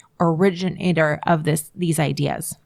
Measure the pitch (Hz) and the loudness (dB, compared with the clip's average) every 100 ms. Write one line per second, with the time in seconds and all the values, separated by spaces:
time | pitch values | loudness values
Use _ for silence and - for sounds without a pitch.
0 | _ - 170 160 196 175 185 180 180 165 | _ -2 0 2 2 2 -4 -2 0 2
1 | 156 151 - 165 151 156 - - 175 156 | 2 0 0 0 2 -2 -4 -4 -2 0
2 | 139 143 139 - - - | 0 0 -2 -4 -8 -12